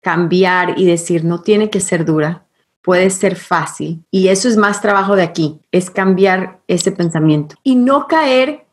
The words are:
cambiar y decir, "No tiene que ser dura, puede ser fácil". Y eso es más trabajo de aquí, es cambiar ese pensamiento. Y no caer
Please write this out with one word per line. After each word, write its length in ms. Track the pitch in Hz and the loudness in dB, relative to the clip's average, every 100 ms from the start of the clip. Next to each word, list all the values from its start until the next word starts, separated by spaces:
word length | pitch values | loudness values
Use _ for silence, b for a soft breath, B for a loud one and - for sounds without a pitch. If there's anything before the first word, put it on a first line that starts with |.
cambiar 760 | - 165 175 180 185 180 180 - | -2 -2 0 2 2 2 -2 0
y 80 | 185 | 2
decir, 380 | 170 165 170 | 2 0 -2
"No 160 | 165 175 | -2 -4
tiene 280 | 175 208 214 | 0 0 0
que 100 | 208 | -2
ser 240 | 185 175 | -2 -2
dura, 400 | 160 156 151 175 _ _ _ _ | 0 0 -2 -4 _ _ _ _
puede 280 | - 180 185 | 0 2 2
ser 260 | 185 202 185 | 0 -2 -4
fácil". 680 | - 175 151 - 151 165 _ | -4 -4 -4 -8 -10 -10 _
Y 180 | 190 185 | 0 2
eso 200 | 190 247 | 2 2
es 80 | 220 | 2
más 240 | 202 208 | 0 0
trabajo 360 | 202 202 190 202 | 0 0 2 0
de 60 | |
aquí, 380 | 170 170 156 147 _ | 0 -2 -4 -4 _
es 180 | 185 185 | -2 -2
cambiar 720 | - 190 185 196 190 180 - _ | -2 0 2 2 2 -4 -12 _
ese 260 | 180 190 | -2 -2
pensamiento. 640 | 190 170 165 156 151 151 - | -2 -4 0 2 2 -2 -6
Y 140 | - 254 | 0 2
no 300 | 247 277 294 | 2 0 0
caer 580 | 320 294 254 262 302 _ | -2 2 2 0 -4 _